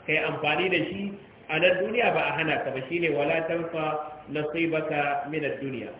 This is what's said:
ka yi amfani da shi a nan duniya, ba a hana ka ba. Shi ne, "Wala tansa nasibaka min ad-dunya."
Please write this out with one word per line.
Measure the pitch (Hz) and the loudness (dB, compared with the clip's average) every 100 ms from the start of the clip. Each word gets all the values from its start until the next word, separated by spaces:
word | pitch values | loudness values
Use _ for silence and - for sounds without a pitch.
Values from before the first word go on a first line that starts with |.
ka | - | 0
yi | 156 | 0
amfani | 160 143 147 156 185 | 0 0 0 2 2
da | 180 | 2
shi | - 190 202 - - - - | 0 -4 -6 -8 -16 -20 -4
a | 156 | 4
nan | 180 185 | 4 4
duniya, | 202 233 214 | 2 2 2
ba | 160 | 2
a | 147 | 0
hana | 139 160 139 | 0 0 0
ka | 139 | 0
ba. | 131 127 | -4 -2
Shi | 170 | 0
ne, | 170 | 0
"Wala | 143 147 165 | 2 2 2
tansa | 160 170 165 160 151 151 151 - - | 0 -2 -2 -2 -2 -2 -6 -12 -6
nasibaka | 147 151 170 165 156 156 147 143 143 139 | -4 -2 0 2 2 0 0 2 0 -2
min | 156 143 | -2 -2
ad-dunya." | - 139 127 107 - | -2 -4 -6 -8 -12